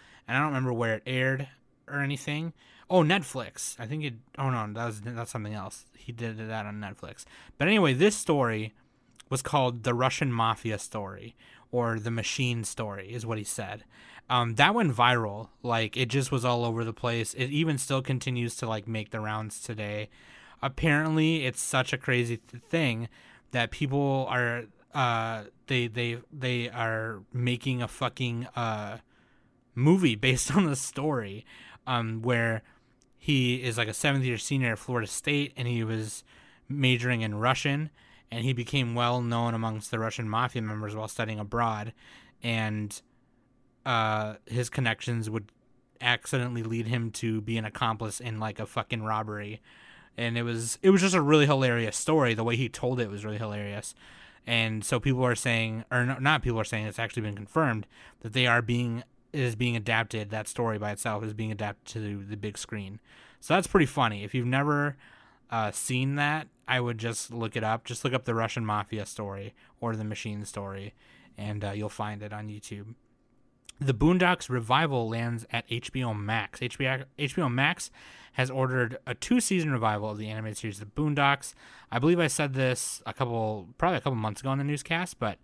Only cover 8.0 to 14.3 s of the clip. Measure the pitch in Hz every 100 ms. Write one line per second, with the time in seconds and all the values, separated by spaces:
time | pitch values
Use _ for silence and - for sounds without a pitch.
8 | 202 208 - 147 120 110 110 - _ _
9 | _ - - 135 - 147 127 120 113 120
10 | 127 - 139 117 113 110 113 104 - 110
11 | 98 95 107 - - - _ 123 117 113
12 | 110 117 - - 127 117 107 - 107 98
13 | 95 117 113 110 101 - 98 104 - -
14 | - - -